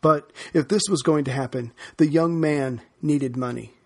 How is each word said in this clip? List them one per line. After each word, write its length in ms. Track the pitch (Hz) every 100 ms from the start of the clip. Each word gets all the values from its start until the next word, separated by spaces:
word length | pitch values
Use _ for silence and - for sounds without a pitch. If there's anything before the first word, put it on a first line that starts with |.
But 320 | 160 151 - - -
if 140 | 170 139
this 160 | 202 190
was 120 | 175
going 220 | - 151 135
to 60 |
happen, 400 | 127 127 135 120 _ - -
the 100 | 151
young 320 | 156 165 170
man 420 | 156 147 135 120 - _
needed 360 | 151 147 135 123
money 360 | 123 120 113 _